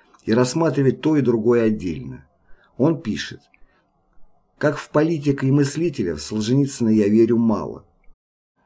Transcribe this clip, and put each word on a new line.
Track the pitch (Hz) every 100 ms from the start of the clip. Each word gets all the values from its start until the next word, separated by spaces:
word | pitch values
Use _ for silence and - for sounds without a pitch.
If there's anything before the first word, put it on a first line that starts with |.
| _ _ -
и |
рассматривать | 113 127 165 165 143 135 127
то | 151 156
и |
другое | 120 117 107 120
отдельно. | 113 107 90 73 67 64 - _ _ - _ -
Он | 139 156
пишет: | 214 202 - - _ _ - _ _ _ _ - - _ _ _
«Как | 143 143
в | -
политика | 151 156 165 143 135 135
и |
мыслителя, | 143 139 151 170 135 104 78
в |
Солженицына | - 107 107 131 139 - 117
я | 110 101
верю | 107 113 117
мало». | 117 101 69 - - _ - - _ _ _ _